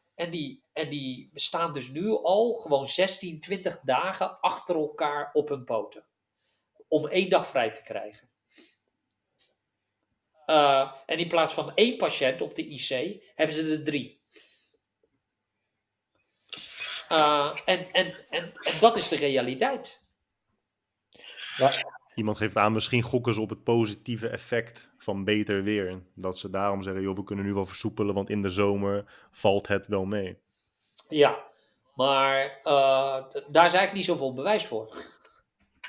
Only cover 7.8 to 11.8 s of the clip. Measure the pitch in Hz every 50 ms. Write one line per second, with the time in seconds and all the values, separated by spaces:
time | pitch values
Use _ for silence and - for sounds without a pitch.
7.8 | - - - 101 107 107 110 - _ _ _ _ _ _ - - - - _ _
8.8 | _ _ _ _ _ _ _ _ _ _ _ _ _ _ _ _ _ _ _ _
9.8 | _ _ _ _ _ _ _ _ _ _ _ _ - - 160 151 147 143 135 135
10.8 | 135 135 - - - - 160 160 175 165 170 165 156 - - 170 143 147 - 185